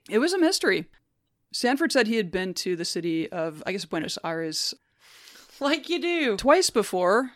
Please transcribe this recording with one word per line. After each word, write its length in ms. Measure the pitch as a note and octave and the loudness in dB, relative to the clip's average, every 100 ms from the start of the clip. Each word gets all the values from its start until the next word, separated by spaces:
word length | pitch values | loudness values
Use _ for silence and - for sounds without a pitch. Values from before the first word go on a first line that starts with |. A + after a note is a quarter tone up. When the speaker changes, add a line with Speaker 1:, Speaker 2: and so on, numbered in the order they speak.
| - | -2
Speaker 1:
It 100 | G#3 | 2
was 140 | D#4 | 2
a 40 | F#4+ | 4
mystery. 460 | E4 G4 D#4 F3 - _ _ _ _ _ _ | 2 2 2 0 -2 _ _ _ _ _ _
Sanford 400 | - A#3+ C#4 E4 | -2 0 2 2
said 140 | C4+ A3 | 2 2
he 100 | A3+ | 2
had 120 | F#3 | -2
been 220 | F#3 F#3 F3 | -2 -4 -4
to 200 | F#3+ F3 | -4 -4
the 100 | F3 | -4
city 420 | F3+ E3+ E3 - | -4 -2 -2 -4
of, 320 | F3+ D#3+ D#3 - | -4 -6 -6 -6
I 60 | |
guess, 140 | F#3+ D#3+ | -6 -4
Buenos 340 | E3+ D#3 - | -6 -6 -6
Aires 520 | E3 E3 D#3+ D3+ - - _ _ _ - - - - - | -6 -6 -4 -4 -6 -8 _ _ _ -20 -20 -20 -20 -4
Speaker 2:
Like 300 | C#4 D#4 D#4+ | 0 0 0
you 100 | E4+ | -4
do. 380 | E4+ E4+ C4+ G3 | -2 0 0 0
Speaker 1:
twice 320 | B3+ E4+ F4+ | 4 4 4
before, 640 | A#3 G3 F#3 F3+ G#3+ C4 | 0 0 2 4 4 2